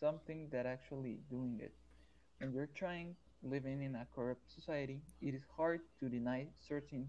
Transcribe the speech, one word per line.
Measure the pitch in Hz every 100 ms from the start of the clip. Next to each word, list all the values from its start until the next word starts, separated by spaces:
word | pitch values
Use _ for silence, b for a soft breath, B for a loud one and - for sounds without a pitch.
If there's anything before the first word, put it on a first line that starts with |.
something | 151 160 - 160 151
than | 123 123
actually | 127 - 135 131 107 -
doing | 127 127 113
it. | - - - - - - - -
When | 135
you're | 127 147 143
trying, | 185 175 170 175 - -
living | 135 139 131 139
in | 139 123
a | 123
corrupt | - 120 123 -
society, | - - 147 135 135 - -
it | 151 135
is | 135 -
hard | 160 170 165 -
to | 135
deny | 120 120 127 147 - -
certain | 147 143 139